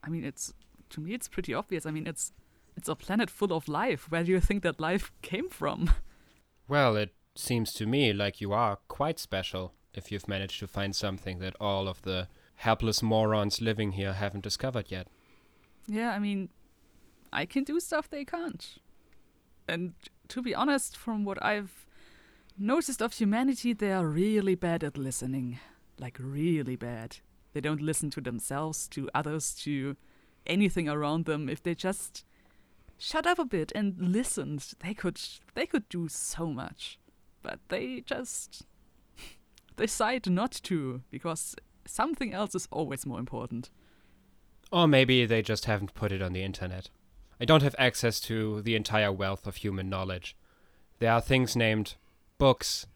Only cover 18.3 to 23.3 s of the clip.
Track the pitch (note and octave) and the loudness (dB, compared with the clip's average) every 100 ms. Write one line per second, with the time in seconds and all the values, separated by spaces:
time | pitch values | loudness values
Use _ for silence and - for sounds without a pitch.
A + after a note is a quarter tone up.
18.3 | E4+ E4+ - - - _ - _ - _ | -6 -6 -8 -14 -20 _ -20 _ -20 _
19.3 | _ _ - - E3 F3+ - - _ - | _ _ -16 -6 -4 -4 -8 -20 _ -10
20.3 | B3+ B3 - C4 C#4 - - - G#3+ G3+ | -6 -4 0 2 2 0 -8 -6 -2 -2
21.3 | G3 - G#3 F#3+ - - - - - - | 0 0 0 -4 -14 -20 -20 -20 -20 -20
22.3 | - - - G#3 D4+ D#4 B3+ A3+ - G#3 | -20 -20 -4 2 2 2 -2 -2 2 2